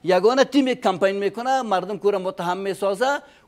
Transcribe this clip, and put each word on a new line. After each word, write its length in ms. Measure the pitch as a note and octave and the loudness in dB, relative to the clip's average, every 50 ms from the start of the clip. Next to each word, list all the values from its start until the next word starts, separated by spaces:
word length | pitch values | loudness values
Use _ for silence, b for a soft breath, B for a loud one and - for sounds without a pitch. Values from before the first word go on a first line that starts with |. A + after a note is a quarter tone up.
| - | 2
یگانه 400 | D#3+ F3+ F3+ F3+ A3 B3+ C4+ B3+ | 2 2 4 4 4 4 4 2
تیم 300 | C4 - C#4+ C4 B3+ A#3+ | 4 4 2 2 2 -2
کمپاین 420 | B3+ - G3+ F#3 E3 G3 G3 G3 | 0 0 -2 0 2 0 0 0
می‌کنه، 460 | G3+ G3+ G3 G3 A#3 A#3+ C4 C4+ C4+ | 0 -4 -4 -4 -4 -2 -2 0 0
مردم 360 | B3 A3 G3 F3+ F3+ F#3 G#3+ E3+ | 0 0 -2 -2 -2 -4 -8 -2
کورا 200 | - G3+ G3+ F#3+ | 0 0 0 0
متهم 380 | F#3 F#3 F#3 - E3+ F3 F3+ | -4 -4 -6 -4 -4 -4 -4
می‌سازه، 640 | F#3+ G3 G3 F#3 F#3 G3+ G3 G3+ F#3 B3 C4+ C#4+ C#4+ B B B B B | -2 -4 -6 -4 -2 -2 -2 0 0 0 0 0 -4 B B B B B